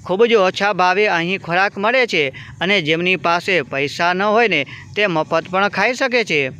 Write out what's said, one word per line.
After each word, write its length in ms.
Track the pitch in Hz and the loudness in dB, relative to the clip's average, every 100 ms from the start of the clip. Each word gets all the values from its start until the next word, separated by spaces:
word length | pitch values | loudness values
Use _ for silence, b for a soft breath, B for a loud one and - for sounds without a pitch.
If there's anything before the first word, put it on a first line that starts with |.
ખૂબ 220 | - 190 233 | -6 2 4
જ 80 | |
ઓછા 400 | 220 185 - 202 | 4 2 2 -2
ભાવે 340 | 180 180 185 214 | 2 2 2 2
અહીં 320 | 175 170 190 | 0 -2 -6
ખોરાક 380 | 165 175 202 202 | -2 0 0 0
મળે 300 | 214 254 240 | 0 0 0
છે 260 | 175 139 B B B | 0 -2 B B B
અને 200 | 175 202 | 0 0
જેમની 340 | 151 165 180 180 | 0 0 0 0
પાસે 460 | 165 170 185 175 | 0 0 0 -2
પૈસા 520 | 127 139 139 - 170 | -2 -4 -4 -2 0
ન 80 | 180 | 0
હોય 260 | 208 214 226 | 2 2 2
ને, 180 | 156 135 B B 202 | 0 -4 B B -2
તે 120 | 208 | 0
મફત 360 | 160 156 165 170 | 0 0 -2 0
પણ 160 | 185 202 | 0 0
ખાઈ 260 | 185 220 | 0 -2
શકે 300 | 254 269 240 | 0 0 0
છે. 280 | 214 156 131 | 0 0 -2